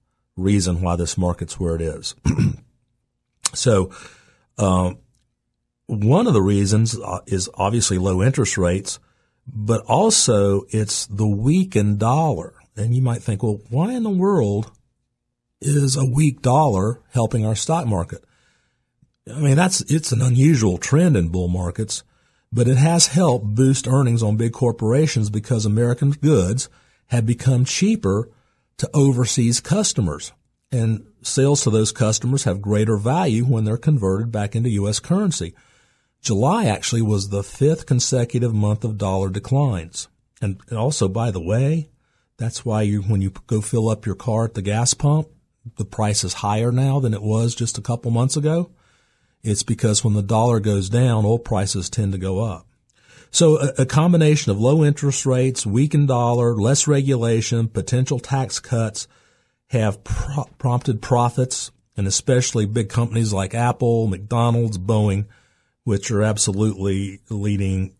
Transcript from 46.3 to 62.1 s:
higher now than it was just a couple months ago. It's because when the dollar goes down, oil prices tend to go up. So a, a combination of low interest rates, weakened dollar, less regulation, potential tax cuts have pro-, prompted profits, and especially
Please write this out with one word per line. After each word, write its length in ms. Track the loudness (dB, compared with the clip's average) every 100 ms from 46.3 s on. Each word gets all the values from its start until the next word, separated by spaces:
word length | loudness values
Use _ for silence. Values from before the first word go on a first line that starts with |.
higher 380 | -4 -2 0 0
now 280 | 0 0 0
than 140 | 0
it 80 | -2
was 340 | -2 0 0 -2
just 220 | -6 -6
a 40 |
couple 300 | -6 -4 -2
months 260 | 0 0 0
ago. 340 | -2 -2 -4 _ _ _ _ _ _ _
It's 200 | -4 -2
because 400 | -2 -2 0 0
when 100 | 0
the 100 | 0
dollar 360 | 0 2 2 2
goes 300 | 2 0 0
down, 360 | 2 2 2 2
oil 140 | 0
prices 500 | -2 -2 -2 -4 -6
tend 220 | -4 -2
to 60 | -2
go 220 | -4 -4
up. 280 | -4 -6 _ _ _ _ _ -20 _
So 280 | 2 4 4
a, 220 | 2 0
a 40 | 0
combination 640 | 2 4 4 4 2 2
of 80 | 0
low 240 | 2 4
interest 420 | 4 2 -2 -2 0
rates, 400 | 0 0 -2 -2
weakened 420 | 0 2 2 2
dollar, 480 | 2 2 2 2 2
less 320 | 2 2 2
regulation, 800 | 0 2 0 2 0 0 -2 -2
potential 520 | -4 -2 -2 0 -4
tax 400 | -2 -4 -2 -6
cuts 480 | -4 -2 -2 -6 -14 _ _ _ _ _ -6
have 360 | -2 0 -2
pro-, 460 | -6 -6 -4 -6 -6 -4
prompted 440 | -2 -2 -2 -4
profits, 720 | 0 2 2 0 -4 -4 -10 _ _ -6
and 100 |
especially 580 | -4